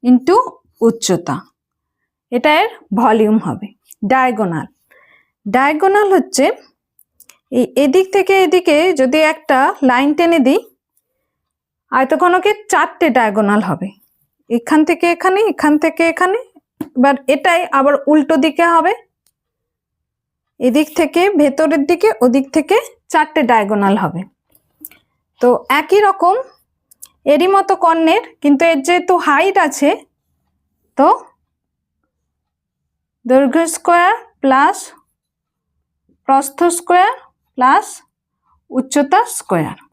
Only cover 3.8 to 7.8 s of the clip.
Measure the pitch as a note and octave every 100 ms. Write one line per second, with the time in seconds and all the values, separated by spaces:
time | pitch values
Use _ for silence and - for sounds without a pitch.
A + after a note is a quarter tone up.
3.8 | _ - G3+ C4 B3+ A3 G3 D#3+ - _
4.8 | _ _ _ _ _ _ G#3 A#3 C#4 D#4
5.8 | F#4+ G4+ G#4 F#4+ B3+ - D4 B4+ _ _
6.8 | _ _ _ _ _ _ _ A#3+ B3 -